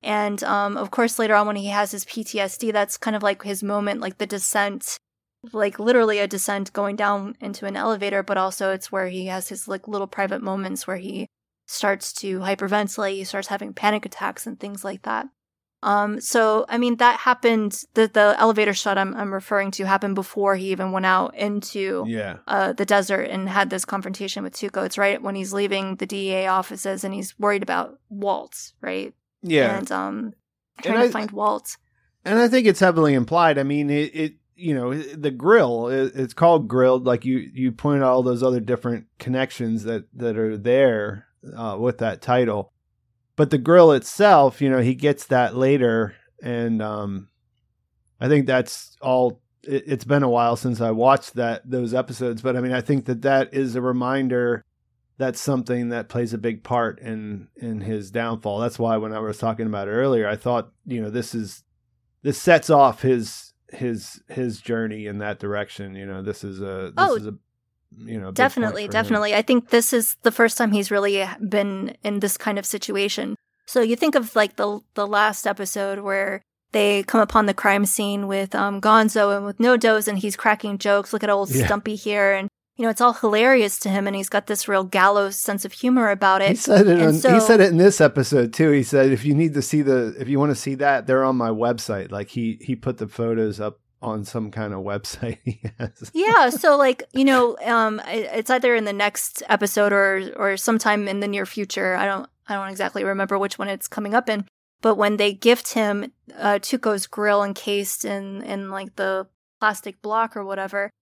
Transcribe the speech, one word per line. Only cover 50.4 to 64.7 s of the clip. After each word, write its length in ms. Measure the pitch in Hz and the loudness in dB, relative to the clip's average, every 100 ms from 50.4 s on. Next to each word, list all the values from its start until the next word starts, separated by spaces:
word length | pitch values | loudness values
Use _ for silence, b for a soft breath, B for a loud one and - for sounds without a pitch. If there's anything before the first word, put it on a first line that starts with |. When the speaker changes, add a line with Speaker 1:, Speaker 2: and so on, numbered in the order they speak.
| 117 120 | 2 0
Speaker 2:
since 260 | 131 113 | -2 -2
I 80 | 113 | -2
watched 460 | 110 123 135 - 120 | 2 4 2 0 -4
that, 260 | 117 113 | -4 -4
those 300 | 127 127 120 | -6 -4 -2
episodes. 480 | 123 127 127 127 113 | -2 -4 -4 -4 -4
But 140 | 127 123 | -2 -2
I 40 | |
mean, 120 | 127 | -2
I 100 | 127 | -4
think 240 | 113 143 135 | 0 -2 0
that 160 | 120 | -2
that 320 | 135 135 127 | 2 2 2
is 220 | 135 135 120 | -2 -2 -2
a 40 | |
reminder 840 | 127 127 123 135 131 123 120 117 _ _ _ _ _ _ | -2 -2 -2 -2 0 0 0 -2 _ _ _ _ _ _
that's 240 | 131 - | -4 -4
something 480 | - 135 117 123 117 | -2 -2 -2 -4 -2
that 220 | 120 110 | -6 -6
plays 240 | 120 120 | -4 -4
a 40 | 113 | -4
big 260 | 117 110 | -4 -6
part 340 | - 123 113 - | -4 -2 -2 -4
in, 480 | 123 110 107 101 - - | -10 -10 -10 -12 -14 -14
in 240 | 120 110 | -10 -8
his 300 | 98 110 95 | -6 -8 -6
downfall. 480 | 113 117 113 107 101 | -4 -4 -4 -4 -4
That's 200 | 117 113 | -4 -2
why 200 | 113 110 | 0 0
when 160 | 110 | -2
I 60 | 110 | -6
was 180 | 110 107 | -6 -4
talking 280 | 117 113 113 | -4 -4 -4
about 220 | 104 98 | -4 -4
it 40 | |
earlier, 360 | 110 135 123 104 | 0 2 2 0
I 80 | 107 | -2
thought, 360 | 123 120 110 _ | -2 -2 -4 _
you 160 | - 123 | -10 -8
know, 80 | 107 | -6
this 260 | 113 117 | -6 -6
is, 280 | 117 104 - _ _ _ _ _ _ | -8 -8 -12 _ _ _ _ _ _
this 140 | 139 139 | -6 -2
sets 320 | - 165 - | 4 4 6
off 320 | 151 135 113 | 6 6 4
his, 540 | 131 127 110 - - _ _ | 0 0 -2 -12 -20 _ _
his, 500 | - 127 113 - - _ | -8 -6 -6 -10 -20 _
his 320 | - 123 107 | -6 -6 -6
journey 460 | - | -6